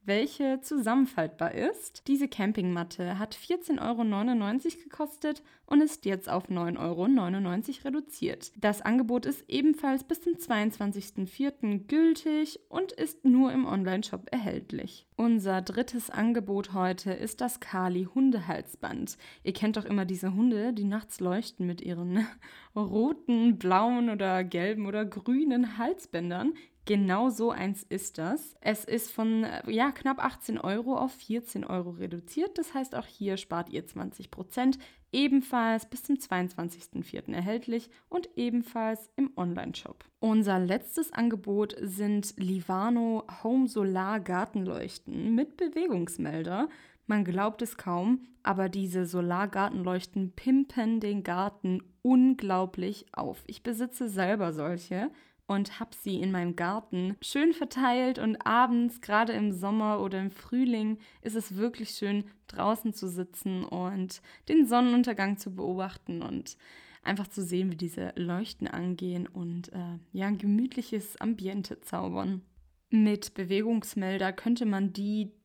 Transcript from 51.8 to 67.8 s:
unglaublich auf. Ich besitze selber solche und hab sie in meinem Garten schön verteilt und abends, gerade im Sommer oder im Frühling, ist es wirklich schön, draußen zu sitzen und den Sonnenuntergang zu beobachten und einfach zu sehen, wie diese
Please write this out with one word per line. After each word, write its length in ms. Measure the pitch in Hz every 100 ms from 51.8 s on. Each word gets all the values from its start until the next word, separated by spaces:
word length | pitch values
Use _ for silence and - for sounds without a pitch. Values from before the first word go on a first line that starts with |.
| - _
unglaublich 1080 | 254 254 254 262 196 185 185 185 180 208 -
auf. 300 | - - - -
Ich 160 | -
besitze 460 | 240 220 247 - 233
selber 460 | 190 185 214 175
solche 560 | 156 151 175 - 180 262 - _ _ -
und 340 | 196 196 -
hab 140 | 226
sie 260 | - 202 190
in 100 | 190
meinem 260 | 185 175 175
Garten 600 | 175 208 220 185 185 202
schön 320 | - 277 320
verteilt 640 | 320 277 254 262 247 254 247
und 280 | 220 214 -
abends, 540 | 226 247 240 240 233
gerade 320 | - 208 233
im 200 | 220 208
Sommer 500 | 180 196 214 214 208
oder 180 | 196 190
im 100 | 190
Frühling, 680 | - - 247 254 226 214 214 - -
ist 140 | 226 220
es 200 | 214 190
wirklich 360 | 233 233 220
schön, 320 | - 202 202 202 - -
draußen 440 | - 190 226 226
zu 160 | 208 190
sitzen 560 | 175 180 - 196 185
und 560 | - 180 180 196 185 - - - -
den 160 | 320 254
Sonnenuntergang 720 | 240 247 240 247 196 196 196
zu 160 | 202
beobachten 640 | 185 - 185 190 - - 170
und 380 | - - - - - - - -
einfach 260 | - 196 196
zu 140 | -
sehen, 300 | 180 180 190
wie 40 |
diese 360 | 165